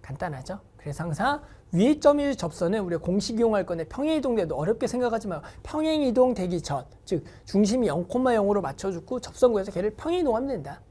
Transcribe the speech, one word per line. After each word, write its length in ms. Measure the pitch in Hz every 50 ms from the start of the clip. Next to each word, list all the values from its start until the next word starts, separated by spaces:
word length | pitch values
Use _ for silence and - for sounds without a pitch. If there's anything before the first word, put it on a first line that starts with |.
간단하죠? 580 | - - 135 - 185 175 147 131 131 - 185 202 - - _
그래서 280 | - - 147 143 - 160
항상 380 | 170 151 165 208 269 285 294 - - - - - -
위의 280 | - 170 208 269 302 302
점의 340 | - 294 294 294 285 277 262
접선은 440 | - - 165 - - 180 170 208 220
우리가 200 | 196 175 175 160
공식 380 | 170 175 180 202 196 - 226 220
이용할 260 | 233 226 214 196 180
건데 200 | - 175 165 160
평행 320 | - - 254 285 311 320
이동돼도 400 | 302 262 262 233 214 175 160 151
어렵게 300 | 131 151 180 226 233 269
생각하지 420 | - - 247 247 240 226 220 220 208
마요. 140 | 170 147 - - - -
평행 400 | - - - 311 311 320 311 302
이동되기 600 | 285 254 214 254 254 254 233 196 180 180 180 165
전, 220 | - - 147 131 120 - - - -
즉 200 | - 190 151 - - - - -
중심이 420 | - - 196 214 190 233 262 240
영, 200 | 180 143 175 175 -
영으로 520 | - 247 254 254 240 220 196 202 208 202
맞춰주고 600 | 175 135 139 - - 190 185 165 - - 254 247
접선 320 | - - - - 262 247
구해서 180 | 226 202 190 196
걔를 200 | 190 180 190 214
평행 300 | 214 - - 302 349 359
이동하면 280 | 339 269 220 220 262 277
된다. 320 | 254 175 135 139 139 - - -